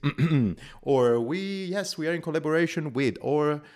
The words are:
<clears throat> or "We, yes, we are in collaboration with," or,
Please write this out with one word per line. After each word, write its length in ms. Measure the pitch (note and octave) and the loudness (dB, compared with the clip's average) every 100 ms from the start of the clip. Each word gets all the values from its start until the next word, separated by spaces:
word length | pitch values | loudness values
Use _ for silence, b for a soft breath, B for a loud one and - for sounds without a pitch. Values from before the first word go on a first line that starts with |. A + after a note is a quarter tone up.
<clears throat> 540 | C#3+ - D#3+ D3+ A2 E2+ B B | -4 0 2 4 2 -2 B B
or 380 | - C3+ A#2+ A#2 | 0 4 4 4
"We, 460 | A#2 F3 G3 G3 F#3+ | 2 -2 -4 -6 -4
yes, 320 | F#3+ F#3 - | -4 -4 -4
we 100 | D#3 | -4
are 60 | |
in 80 | E3+ | -4
collaboration 720 | E3 D#3 D#3 D#3 E3+ E3+ D3+ | -4 -4 0 2 0 -2 -4
with," 240 | B2 C3+ - | 0 0 0
or, 400 | - D3 D3 D3 D3 | -2 0 0 -2 -6